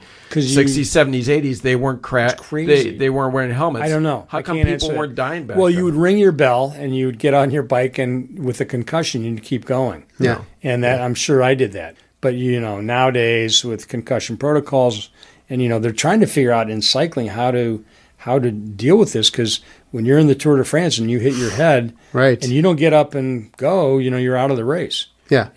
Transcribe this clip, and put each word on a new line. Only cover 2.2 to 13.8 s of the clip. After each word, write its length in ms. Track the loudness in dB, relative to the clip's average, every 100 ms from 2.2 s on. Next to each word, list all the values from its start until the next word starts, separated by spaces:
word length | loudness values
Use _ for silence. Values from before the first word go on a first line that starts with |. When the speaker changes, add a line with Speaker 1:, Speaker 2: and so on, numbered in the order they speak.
| 0
Speaker 1:
It's 100 | -2
crazy. 500 | -6 -4 2 2 2
Speaker 2:
they, 60 | -2
they 120 | -2
weren't 240 | 0 -2
wearing 180 | -2 -2
helmets." 340 | -2 -2 -2 -2
Speaker 1:
I 40 |
don't 140 | 0
know. 220 | 0 -2 -6
Speaker 2:
How 120 | -10
Speaker 1:
I 20 |
Speaker 2:
come 160 | -6 0
Speaker 1:
can't 80 | 0
Speaker 2:
people 60 |
Speaker 1:
answer 140 | 0 -2
that. 80 | -4
Speaker 2:
weren't 180 | -4 -4
dying 300 | -6 -6 -6
back 80 | 0
Speaker 1:
Well, 100 | 2
Speaker 2:
then? 100 | 2
Speaker 1:
you 80 | 0
would 100 | 0
ring 220 | 2 4
your 160 | 4
bell 400 | 4 2 2 0 -4
and 180 | -6 -2
you 100 | -2
would 140 | 0
get 140 | 2
on 180 | 4 2
your 120 | 0
bike 340 | 0 0 0 -2
and 460 | -4 -4 -8 -8
with 160 | -6 -4
a 60 | -4
concussion, 580 | -6 -4 -4 -4 -4
you'd 200 | -6 -8
keep 200 | -6 -6 -4
going. 380 | -2 -2 -6 -14 -4
Speaker 3:
Yeah. 220 | -2 -2 -8 -10
Speaker 1:
And 220 | -4 0
that, 160 | 0 0
I'm 160 | -2 -4
sure 260 | 0 2
I 120 | 2
did 180 | 2 0
that. 240 | -4 -14 -16 _ _
But, 140 | -4 -2
you 240 | -2 -2
know, 220 | -4 -6
nowadays 840 | -4 0 2 2 2 0 0 -2
with 240 | -2 -8